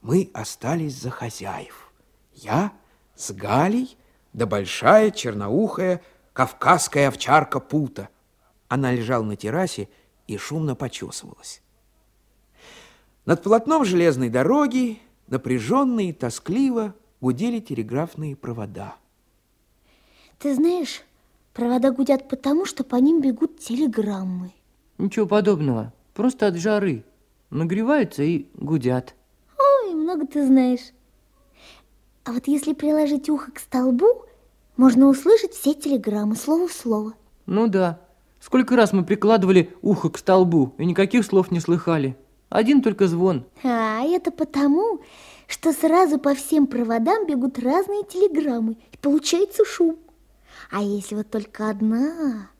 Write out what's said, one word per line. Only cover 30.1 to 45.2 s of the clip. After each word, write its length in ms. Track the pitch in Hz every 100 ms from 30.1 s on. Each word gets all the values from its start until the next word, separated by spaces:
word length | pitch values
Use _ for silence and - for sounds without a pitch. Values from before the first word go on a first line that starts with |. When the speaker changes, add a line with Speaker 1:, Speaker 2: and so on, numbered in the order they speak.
| 359 294
Speaker 2:
ты 180 | 294
знаешь. 480 | 277 262 254 247 - _ _ _ _ _ _ _ - - _ _ _ _
А 80 | -
вот 160 | 240 262
если 240 | 285 285
приложить 560 | 302 294 302 294 285 294
ухо 220 | 294 -
к 80 | -
столбу, 640 | - 254 254 247 392 494 - _ _ _ _ -
можно 300 | 262 233 269
услышать 480 | 269 330 453 415
все 200 | - 277
телеграммы, 600 | 302 294 277 196 208 208
слово 320 | 220 - 320 349
в 40 |
слово. 420 | - 240 214 214 226 _ _ -
Speaker 3:
Ну 220 | 190 226
да. 320 | 190 180 165 _ _ _ _
Сколько 340 | - 254 254
раз 180 | 254 220
мы 120 | 196
прикладывали 720 | 170 208 202 226 185 185 170 -
ухо 300 | - 180 160
к 80 | -
столбу, 560 | - 190 185 165 127 -
и 80 |
никаких 400 | 165 175 196 240
слов 260 | 208 196 185
не 80 | 175
слыхали. 560 | 165 170 - 160 135 131 _ _ _
Один 340 | - 220 285
только 240 | 233 196 196
звон. 400 | 170 185 156 117 _
Speaker 2:
А, 400 | 262 240 220 214
это 260 | 277 359 359
потому, 720 | - 302 277 285 294 440 370 - -